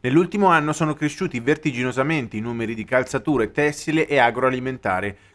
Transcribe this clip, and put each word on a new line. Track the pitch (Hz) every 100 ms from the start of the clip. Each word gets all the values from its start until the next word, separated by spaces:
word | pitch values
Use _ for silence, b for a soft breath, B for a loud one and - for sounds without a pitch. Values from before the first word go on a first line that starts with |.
Nell'ultimo | 127 143 180 208 196
anno | 165 151
sono | 147 156
cresciuti | 151 151 - 185 120
vertiginosamente | 117 151 151 123 127 123 135 160 117 107
i |
numeri | 113 117 113
di | 113
calzature, | 104 127 127 135 131 139 107
tessile | - 147 147 - 156 156
e | 143
agroalimentare. | 120 117 131 127 127 127 104 92 101 95 b